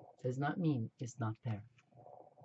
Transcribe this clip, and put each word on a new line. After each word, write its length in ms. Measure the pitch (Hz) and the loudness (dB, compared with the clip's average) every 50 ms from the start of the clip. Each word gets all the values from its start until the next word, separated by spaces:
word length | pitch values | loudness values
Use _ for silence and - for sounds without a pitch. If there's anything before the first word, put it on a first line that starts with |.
| - - - - - | -20 -20 -10 -4 -2
does 140 | 131 127 135 | 0 0 2
not 220 | 143 147 185 202 | 2 2 2 4
mean 300 | 175 156 147 120 113 - - - | 4 6 6 4 2 0 -2 -6
it's 200 | 131 113 - - | -6 -6 -2 0
not 160 | 120 110 110 - - | 0 0 0 -2 -2
there. 180 | 120 107 101 104 - - - - _ - - - - - - - - - - - | -2 -2 -2 -4 -10 -18 -20 -20 _ -20 -20 -20 -18 -18 -18 -20 -20 -20 -20 -20